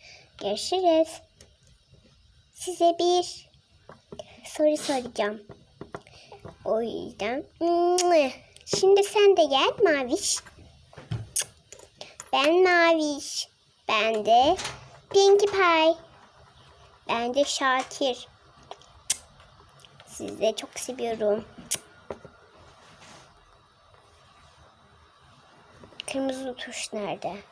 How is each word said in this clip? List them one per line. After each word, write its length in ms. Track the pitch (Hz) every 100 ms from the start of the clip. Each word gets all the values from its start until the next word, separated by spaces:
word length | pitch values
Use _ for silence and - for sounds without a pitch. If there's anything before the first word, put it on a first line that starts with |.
| - - _ -
Görüşürüz. 800 | 202 214 - 370 359 320 320 - _ _ - _ _ _ _ - _ _ _ _ _
Size 420 | - - 349 339 339
bir 520 | 349 359 349 - - _ _ _ _ - - - - -
soru 320 | - - 302 302
soracağım. 680 | - 269 247 - 208 220 - - _ - - - - - - - - -
O 180 | - 220
yüzden. 640 | 233 165 175 240 202 262 370 - 339 349 349 359 359 339 262 - - -
Şimdi 380 | - - 381 392
sen 340 | 403 427 403 381
de 80 |
gel 280 | 302 269 370 508
Maviş. 540 | 392 285 247 330 - - - - - _ _ - - - - - - _ _ - - - - - -
Ben 280 | - 285 349
Maviş. 880 | 370 349 330 330 302 285 - - - _ _ _ -
Ben 380 | 214 220 220 208
de 300 | 233 277 370 - - - - -
Pinkie 360 | 392 392 403 415
Pie. 480 | 392 359 330 320 330 - - - _ - _ - _ - _ -
Ben 260 | 233 240
de 100 | 247
Şakir. 840 | 285 - 269 254 262 - 277 247 - _ _ _ - - _ - - - - _ - _ - _ - - -
Sizi 340 | - 202 214
de 160 | 214 240
çok 220 | 277 -
seviyorum. 680 | - 254 233 226 214 214 220 - - - - - - - - _ _ - - - - - - - - _ _ _ _ _ _ _ _ _ _ _ _ _ - _ _ _ _ _ _ _ _ _ _ - - - -
Kırmızı 420 | 269 269 262 262
tuş 380 | 247 254 233 -
nerede? 440 | 220 196 151 - 196 -